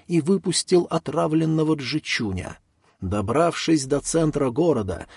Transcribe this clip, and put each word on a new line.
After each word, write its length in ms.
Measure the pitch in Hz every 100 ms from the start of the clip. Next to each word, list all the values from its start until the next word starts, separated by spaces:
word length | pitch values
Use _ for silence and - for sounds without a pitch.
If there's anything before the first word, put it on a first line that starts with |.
| -
и 120 | 170
выпустил 680 | 147 196 175 165 - 180 170
отравленного 840 | 165 - 143 170 156 160 160 156 151
Джичуня. 840 | 127 151 - - 110 92 - - _ _ _ _
Добравшись 840 | 92 104 98 123 170 156 - 160 131
до 120 | 143
центра 520 | - 160 160 143 135
города, 580 | 117 170 127 101 95 -